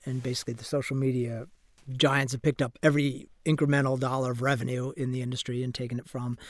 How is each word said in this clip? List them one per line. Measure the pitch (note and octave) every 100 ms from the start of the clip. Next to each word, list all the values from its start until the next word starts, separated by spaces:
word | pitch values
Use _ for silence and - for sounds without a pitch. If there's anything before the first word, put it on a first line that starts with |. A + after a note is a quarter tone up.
and | - B2+
basically | B2+ B2 -
the | A#2
social | - C#3+ - C3+
media | C3+ B2+ A#2+ A2+ - - _ _ - C3
giants | D3+ C#3 C3+
have | C3
picked | D3+ -
up | B2+ -
every | D#3 D3 C#3+ C3 - - -
incremental | D#3 C#3+ C#3+ C3+ C3
dollar | C3 C3 B2+
of | A#2+
revenue | C3 C3+ B2 B2+ B2+ -
in | B2+
the | B2+
industry | B2 B2 - B2
and | B2+
taken | - B2 A#2+
it | -
from. | B2+ B2 A#2+ -